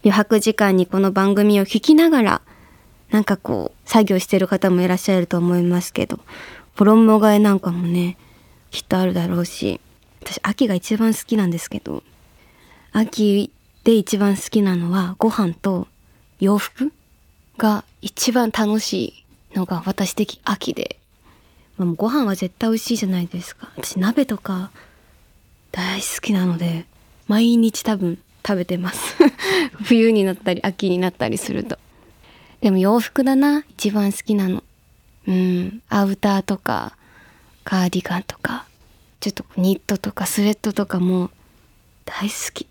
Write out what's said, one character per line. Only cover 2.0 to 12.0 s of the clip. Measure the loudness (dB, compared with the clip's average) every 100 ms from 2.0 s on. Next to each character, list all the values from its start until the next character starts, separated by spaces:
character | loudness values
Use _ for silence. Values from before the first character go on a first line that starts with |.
| 6
が | 4
ら、 | 2 0 _ -20 -20 -20 _ _ _
な | 0
ん |
か | 0 -2
こ | -2 -4 -4
う、 | _ 2
作 | 4
業 | 4 2
し | 2
て | 0
る | 2
方 | 0 2
も | 2
い | 2
ら |
っ | 0
し | 0
ゃ | 0
る | 2
と | 0
思 | 2 2
い |
ま | 2 0
す | -2
け | -4 -4
ど、 | -6 -12 -20 -20 -20 -20 2
衣 | 6 8 8 6
替 | 6
え | 6
な | 4
ん | 4
か | 0
も | -2 -2
ね、 | 0 -2 -6 -18 -20 _ _ _
き | -14
っ |
と | -4 0
あ | 0
る |
だ | 0 -2
ろ | -2
う |
し、 | -4 -4 -6 -6 _ _ _ _
私、 | -14 -8
秋 | -6 0 0
が |
一 | 0 -2 0
番 | 2
好 | 0
き | -2 0
な | 0
ん |
で | -2
す | -6
け | -12
ど、 | -8 -12